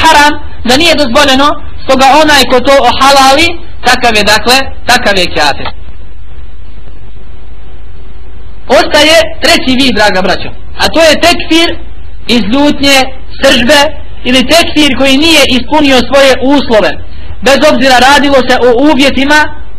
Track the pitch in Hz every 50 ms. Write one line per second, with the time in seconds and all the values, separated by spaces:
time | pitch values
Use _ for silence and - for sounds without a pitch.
0 | 320 320 311 294 294 294 302 - - - - - - 233 247 285 339 339 302 302
1 | 294 233 233 294 285 269 262 262 285 294 247 - - - - - - - 262 254
2 | 269 262 269 311 311 302 294 269 247 254 262 247 240 277 277 277 240 240 226 -
3 | 269 277 277 269 262 269 269 302 339 339 339 - - - - - - 240 254 247
4 | 247 240 220 208 202 208 214 214 214 233 254 269 262 - - - - - 247 240
5 | 233 214 196 190 170 - - 160 151 143 131 - - - - - - - - -
6 | - - - - - - - - - - - - - - - - - - - -
7 | - - - - - - - - - - - - - - - - - - - -
8 | - - - - - - - - - - - - - - 254 320 - - - 302
9 | 302 311 320 330 - - - - - 302 339 330 - 254 262 240 277 254 202 208
10 | 214 202 185 185 190 190 165 - - 123 - - - - - - 185 - - 302
11 | 330 311 285 - 311 339 - - - - 320 330 339 330 240 - - - - -
12 | - - - - - - 233 240 190 196 240 285 285 294 - - 277 277 277 269
13 | 254 - - - - - - - 269 269 269 233 240 294 302 285 285 311 - -
14 | - - - - - 247 254 262 - - 302 339 339 - - 302 302 277 247 214
15 | 269 269 269 277 311 330 320 294 262 - 254 240 - - 294 311 302 277 269 247
16 | 233 - 262 277 277 269 247 - 240 269 294 277 - - 226 208 180 151 143 -
17 | - - - - - - - - 196 254 277 233 294 302 294 233 262 269 254 240
18 | 247 269 294 285 277 277 277 254 247 254 247 - 240 254 233 240 285 302 311 247
19 | 277 269 - 254 277 285 294 302 302 302 - - - - -